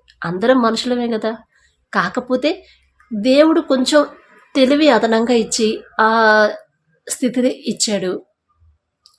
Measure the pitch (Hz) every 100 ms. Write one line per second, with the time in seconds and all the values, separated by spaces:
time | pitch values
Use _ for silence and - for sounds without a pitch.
0 | _ _ 165 180 233 262 226 226 247 240
1 | 233 220 220 226 _ _ _ _ _ 202
2 | 180 254 254 254 294 381 - _ _ _
3 | _ 214 233 277 320 320 - 262 254 302
4 | 294 - _ _ _ 285 254 285 311 220
5 | 226 226 233 240 214 - 220 - - -
6 | 220 226 220 214 214 214 - _ _ _
7 | - - 254 247 254 - - - - 202
8 | 185 190 - _ _ _ _ _ _ _
9 | _